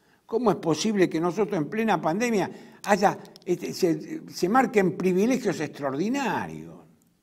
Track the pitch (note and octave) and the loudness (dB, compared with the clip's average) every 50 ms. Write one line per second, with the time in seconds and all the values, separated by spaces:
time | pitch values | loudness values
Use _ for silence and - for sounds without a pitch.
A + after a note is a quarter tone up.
0 | _ _ _ _ _ - - A3+ B3 G#3+ E3 - - E3 D3+ - - A3 G#3+ G3+ | _ _ _ _ _ -6 -4 2 2 2 2 2 0 0 0 0 0 0 2 2
1 | F3 D3+ - D#3+ E3+ F3+ D#3+ G3+ G#3 - G#3 E3+ C#3+ C#3 - A3 A3+ A3 F#3+ E3 | 2 2 2 0 0 0 0 0 -2 0 0 -2 -2 -2 -2 -2 0 2 0 2
2 | - D#3 E3 G#3 B3 A#3+ A3+ F#3+ E3 - - - - - - - - F#3 G#3 F3+ | 0 0 0 0 0 0 2 0 0 -2 -6 -12 -20 -20 -20 -8 -2 0 2 4
3 | G3+ F3 C#3+ - - - - - - - F3 E3+ G3 - - - F#3+ E3+ D#3 D3+ | 4 2 2 0 -6 -18 -20 -12 -4 -4 -4 -4 -4 -6 -2 0 2 2 2 0
4 | - - - - - - - - F3+ F3 A3+ C4 B3+ - - G#3 F#3+ E3+ - - | -4 -8 -12 -12 -12 -14 -4 -2 0 2 4 4 4 4 4 2 2 2 0 0
5 | F3+ F#3 F3+ F#3 G#3 A#3+ C4 F#3+ - G3 D3+ - D3+ C#3 - - C#3+ C3+ C3 C#3 | 0 2 2 4 4 2 2 0 0 -2 -2 -2 -6 -8 -6 -6 -4 -4 -2 -2
6 | F#3 A3 C4 C#4 C4+ G3+ D#3+ A#2+ F#2+ E2 D#2+ D2+ D#2+ E2+ - - - - _ _ | -2 -2 -2 -2 -2 -2 -2 -2 -4 -6 -8 -12 -12 -14 -16 -20 -20 -20 _ _
7 | _ _ _ _ | _ _ _ _